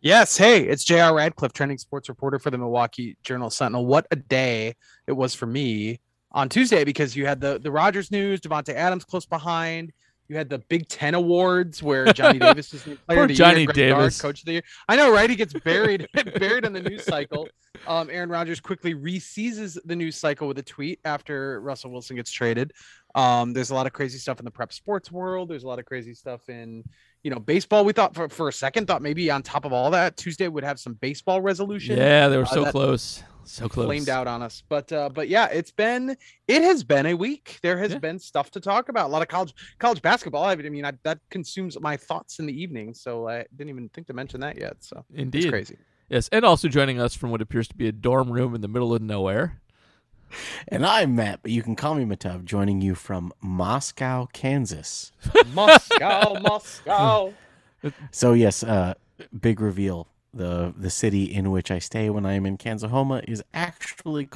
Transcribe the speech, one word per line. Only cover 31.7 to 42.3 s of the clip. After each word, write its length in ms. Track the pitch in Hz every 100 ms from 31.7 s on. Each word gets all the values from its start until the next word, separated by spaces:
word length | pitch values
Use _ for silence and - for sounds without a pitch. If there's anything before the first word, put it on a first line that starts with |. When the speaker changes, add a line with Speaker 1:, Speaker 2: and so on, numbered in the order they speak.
| 202 120 -
Speaker 2:
Yeah, 300 | 135 147 143
they 100 | 135
were 60 |
Speaker 1:
Uh, 40 | 123
Speaker 2:
so 160 | 131 143
Speaker 1:
that 60 |
Speaker 2:
close. 520 | 135 139 127 - - - - -
So 220 | - 120
close. 200 | - 117
Speaker 1:
flamed 220 | 147 139
out 180 | 131 123
on 160 | 120
us. 180 | 120 - _
But, 220 | 147 -
uh, 180 | 156 143
but 180 | 135 151
yeah, 180 | 196 226
it's 240 | 160 165
been, 440 | - 220 247 254 269 - _ -
it 140 | 269
has 220 | 339 349
been 240 | 135 143 147
a 80 | 175
week. 420 | 208 294 - -
There 160 | 175 180
has 140 | 208
Speaker 2:
Yeah. 40 | 285
Speaker 1:
been 220 | 156 175
stuff 320 | - 151 143
to 80 | 196
talk 300 | 196 202 247
about. 180 | 233 151
A 40 |
lot 120 | 156
of 40 | 160
college, 280 | 175 180 - - _
college 240 | 240 180
basketball. 400 | 165 233 - 147
I 120 | 185 180
mean, 300 | 151 147 143
I, 60 | 135
that 160 | 156 160 _
consumes 480 | 190 170 - 185 -
my 180 | 151 147
thoughts 400 | - 165 -